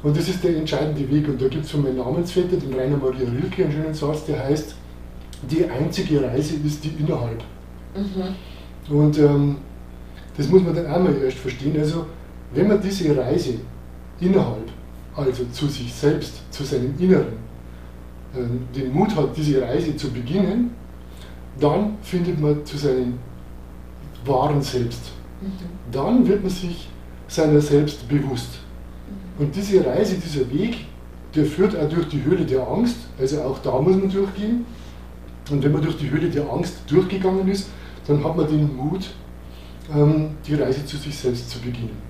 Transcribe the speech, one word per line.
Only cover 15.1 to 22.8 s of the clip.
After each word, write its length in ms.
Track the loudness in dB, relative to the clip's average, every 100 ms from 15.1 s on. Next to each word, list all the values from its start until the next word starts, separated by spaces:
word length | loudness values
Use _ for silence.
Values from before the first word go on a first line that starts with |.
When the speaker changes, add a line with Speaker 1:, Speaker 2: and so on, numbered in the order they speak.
| -2
Speaker 1:
also 280 | -2 0 -4
zu 160 | -2 -4
sich 240 | -2 -8
selbst, 480 | 0 2 2 -2 -10 -14
zu 100 | -10
seinem 300 | -4 -2 -2 2
Inneren, 460 | 6 6 4 -4 -12 -14 -16 -16 -16 -16 -18 -16 -10 -6
ähm, 300 | -2 -2 -4 -4
den 180 | -2
Mut 220 | 2 2 4
hat, 200 | 0 0
diese 260 | 2 2
Reise 340 | 2 0 0 -2
zu 140 | -4
beginnen, 600 | -4 -2 2 2 2 0 -2 -16 -16 -16 -16 -16 -16 -14 2
dann 380 | 4 4 2 -2
findet 360 | -2 0 0 2
man 240 | 2 2 0
zu 120 |
seinem 360 | -2